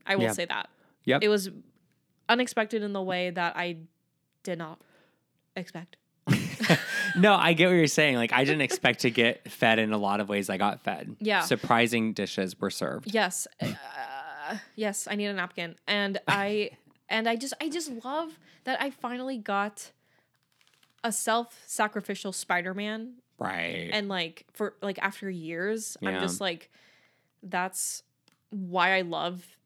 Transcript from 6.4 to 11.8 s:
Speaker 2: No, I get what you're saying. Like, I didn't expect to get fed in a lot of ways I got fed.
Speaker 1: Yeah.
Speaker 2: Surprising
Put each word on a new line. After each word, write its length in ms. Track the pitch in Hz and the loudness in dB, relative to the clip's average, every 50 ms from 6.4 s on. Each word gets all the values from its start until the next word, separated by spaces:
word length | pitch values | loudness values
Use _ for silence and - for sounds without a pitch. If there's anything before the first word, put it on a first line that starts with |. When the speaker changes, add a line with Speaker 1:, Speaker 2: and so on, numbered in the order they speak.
| - - - - 226 202 165 - - - - - - - - | 2 -4 -4 0 4 4 4 4 2 -2 -2 -2 -2 0 4
Speaker 2:
No, 160 | 175 185 214 202 | 6 8 8 8
I 160 | - - 165 | 8 6 4
get 160 | 170 160 180 | 6 6 6
what 60 | 180 180 | 6 8
you're 140 | 175 160 | 6 6
saying. 280 | 139 - - 151 147 131 | 6 6 4 4 4 4
Like, 160 | 120 117 110 | 2 2 4
I 140 | 117 123 139 | 4 4 4
didn't 160 | 143 156 151 | 4 4 2
expect 400 | 135 123 - - - 131 117 - | 2 0 0 2 2 2 2 4
to 80 | - 123 | 2 2
get 420 | 113 123 117 117 113 - - 104 | 4 6 4 4 4 0 -6 -14
fed 280 | - - 123 113 113 113 | -2 2 4 6 6 6
in 120 | 110 107 | 4 2
a 60 | 107 | 2
lot 240 | 104 101 98 101 104 | 0 2 2 0 0
of 80 | 104 98 | 0 0
ways 200 | 104 101 98 - | 0 0 0 0
I 60 | 98 | 0
got 240 | 92 98 104 - - | 0 0 0 0 -2
fed. 360 | - - 98 78 - 110 110 - | -4 -4 -4 -4 -8 -12 -10 -6
Speaker 1:
Yeah. 220 | 208 214 202 185 | -2 0 0 0
Speaker 2:
Surprising 720 | 165 - 131 113 - - 120 117 | 2 2 0 0 2 4 4 6